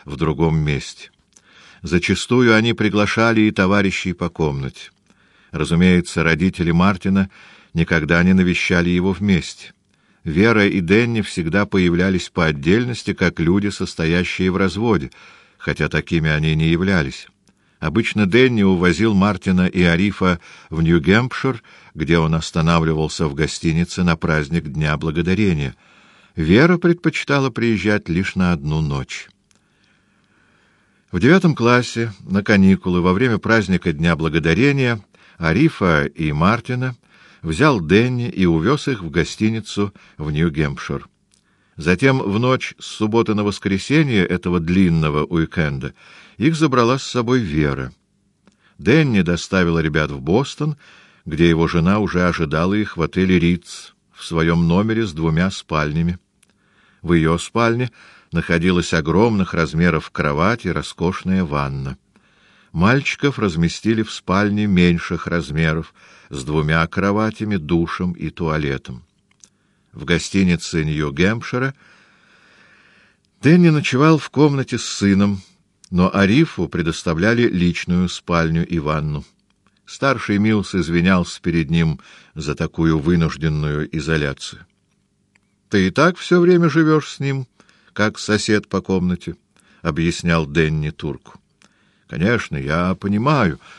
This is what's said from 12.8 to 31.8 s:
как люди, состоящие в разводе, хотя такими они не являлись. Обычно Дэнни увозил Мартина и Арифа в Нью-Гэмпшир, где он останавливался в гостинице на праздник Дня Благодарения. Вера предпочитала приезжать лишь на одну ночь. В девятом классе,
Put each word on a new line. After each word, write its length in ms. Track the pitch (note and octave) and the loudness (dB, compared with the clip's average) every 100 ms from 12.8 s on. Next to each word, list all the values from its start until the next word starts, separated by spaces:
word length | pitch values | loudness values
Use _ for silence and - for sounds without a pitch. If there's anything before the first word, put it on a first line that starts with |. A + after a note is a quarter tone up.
| B2 A2+ - | 0 -6 -6
как 260 | - F2+ - | -2 -2 0
люди, 300 | E2 G2 G2+ | 0 2 0
состоящие 800 | - F#2+ - D#2+ F2 F2+ - F#2 | -4 -8 -4 -2 0 -2 -2 -2
в 60 | F#2 | 0
разводе, 540 | F#2+ E2+ A#2 F#2+ B1+ - - - _ _ | -2 -2 0 0 -2 -14 -20 -20 _ _
хотя 300 | - D2 D2+ | -8 -4 -2
такими 420 | D#2 - E2+ D#2 | -2 -2 -2 0
они 260 | D2+ D#2 D#2 | 0 0 0
не 120 | D#2+ | 2
являлись. 580 | E2 F#2+ F#2 C#2 - - _ _ _ _ - | 0 0 0 -2 -8 -18 _ _ _ _ -8
Обычно 460 | D#2 F2 A#2 G#2+ G2 | -4 -2 -2 0 2
Дэнни 380 | A2+ C3 A#2 | 4 4 4
увозил 500 | G2 F#2 F2+ E2+ A2 | 2 4 2 2 2
Мартина 540 | G2 G2 F2+ F#2+ F2+ F2+ | 2 2 0 0 0 0
и 140 | F#2 | 2
Арифа 580 | F2 E2+ G2+ - F#2 E2+ - - - | 2 2 0 0 -2 -2 -6 -20 -12
в 120 | D#2+ | -2
Нью-Гэмпшир, 800 | E2 E2+ D2 G#2 B2 - C3+ A#2 _ - - - | 2 2 4 2 2 -4 -4 -4 _ -20 -20 -8
где 220 | D2 E2+ | 0 2
он 160 | D#2+ D#2+ | 2 0
останавливался 920 | - F2 D#2+ E2+ D#2+ D#2 D#2 - D#2 | -2 -2 2 2 2 0 -2 -2 -4
в 60 | |
гостинице 720 | C#2+ D2 - E2 D#2+ F2 - | -2 -4 -2 -2 0 -2 0
на 140 | F2 E2 | 0 0
праздник 500 | E2 D#2 C#2+ E2+ D#2 | 0 -2 -2 -4 -6
Дня 300 | C#2+ D2+ D2+ | -4 -2 -2
Благодарения. 800 | D#2+ D#2 E2+ F#2+ G#2 D#2 C#2 - _ _ _ _ _ - | -4 -4 -2 0 0 0 -4 -8 _ _ _ _ _ -6
Вера 420 | D#2 G#2 E3+ F3 | 2 4 4 2
предпочитала 720 | F3 E3+ E3 - - C#3+ C3+ | 2 0 -2 -4 -4 -2 -2
приезжать 600 | A2+ A#2 G#2+ G2+ G#2 - | -2 -2 0 0 0 0
лишь 260 | E2+ F#2+ F#2 | -2 -2 0
на 160 | F2+ | 0
одну 300 | E2+ D2 D#2 | 0 -2 -2
ночь. 480 | D2+ C#2 C2 - - _ _ _ _ _ _ _ _ _ _ _ _ _ _ _ _ _ _ | -2 -4 -8 -14 -18 _ _ _ _ _ _ _ _ _ _ _ _ _ _ _ _ _ _
В 80 | F2+ | 0
девятом 360 | A2+ F#3 F3+ A#2+ | 4 4 4 2
классе, 560 | A#2 B2 | 4 2